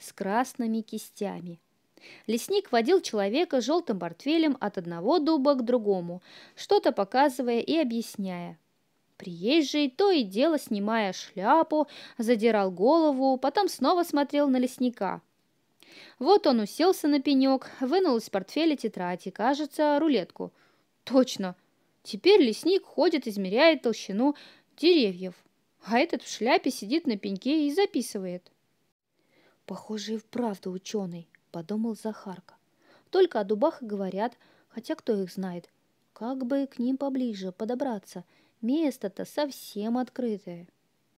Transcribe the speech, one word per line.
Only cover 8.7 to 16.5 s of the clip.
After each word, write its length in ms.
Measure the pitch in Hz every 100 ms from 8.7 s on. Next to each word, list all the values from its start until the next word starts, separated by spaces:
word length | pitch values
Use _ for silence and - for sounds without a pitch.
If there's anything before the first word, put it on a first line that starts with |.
| _ _ _ _ _
Приезжий, 720 | - 170 196 330 277 302 294
то 200 | - 403
и 140 | 349
дело 340 | 208 190 302 302
снимая 540 | - 208 202 226 202
шляпу, 760 | 185 - - 196 311 320 302 294 - - -
задирал 540 | 226 240 233 214 190
голову, 640 | 180 214 330 311 262 269 254
потом 320 | 269 415 381
снова 340 | - 262 359
смотрел 460 | 339 285 285 285 285
на 80 | 254
лесника. 640 | 254 - 247 233 190 175 - _ _ _ _ _ _ - - _
Вот 300 | 254 403
он 100 | 320